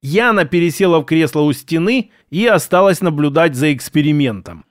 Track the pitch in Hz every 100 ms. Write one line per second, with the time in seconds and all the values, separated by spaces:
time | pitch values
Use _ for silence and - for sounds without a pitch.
0 | 135 175 240 214 156 175 170 151 190 165
1 | 147 160 156 151 147 135 - 160 175 254
2 | - _ _ 156 233 196 - 180 196 170
3 | 175 151 147 143 165 131 151 139 - 151
4 | 147 147 139 104 90 85 -